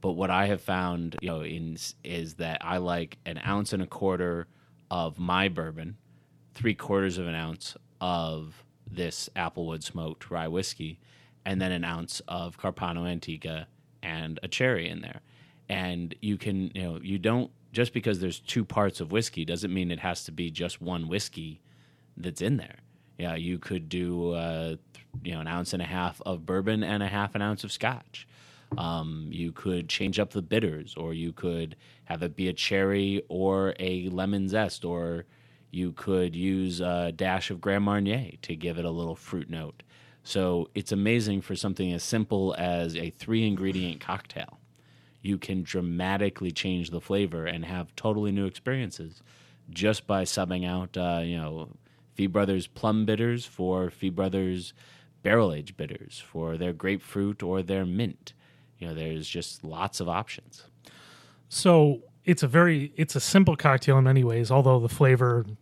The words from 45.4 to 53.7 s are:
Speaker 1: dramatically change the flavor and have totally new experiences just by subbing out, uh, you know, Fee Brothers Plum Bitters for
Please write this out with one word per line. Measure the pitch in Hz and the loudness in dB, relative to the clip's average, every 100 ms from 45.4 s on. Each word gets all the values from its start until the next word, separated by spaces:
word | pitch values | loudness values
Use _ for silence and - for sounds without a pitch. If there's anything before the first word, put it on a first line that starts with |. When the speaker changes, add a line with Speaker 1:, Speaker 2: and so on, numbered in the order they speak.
| - 95 | -2 -4
Speaker 1:
dramatically | 85 95 87 85 92 98 101 - 92 | -2 -2 -2 0 0 2 0 0 -6
change | 82 98 90 82 | -4 -2 -2 -2
the | 85 | -6
flavor | - 101 98 82 80 | -2 0 0 -2 -4
and | 85 | -6
have | 82 92 85 | -6 -6 -8
totally | - 110 107 104 | -4 -2 0 0
new | 98 98 | 0 -2
experiences | - - 131 113 - 82 - - - - - - | -4 -4 -4 -4 -8 -14 -14 -20 -20 -20 -20 -16
just | 85 101 107 - | 0 2 2 2
by | 101 | 0
subbing | 92 - 90 90 90 | 2 0 0 0 0
out, | 90 90 - | -2 -4 -2
uh, | 90 85 | 0 0
you | 85 87 | 0 -4
know, | 78 80 78 - _ _ _ | -4 -6 -10 -14 _ _ _
Fee | - 98 | -2 2
Brothers | 92 98 95 85 | 4 4 2 -2
Plum | - 113 110 107 | -2 0 2 2
Bitters | 107 117 120 120 | 2 2 0 -6
for | - 92 | -4 0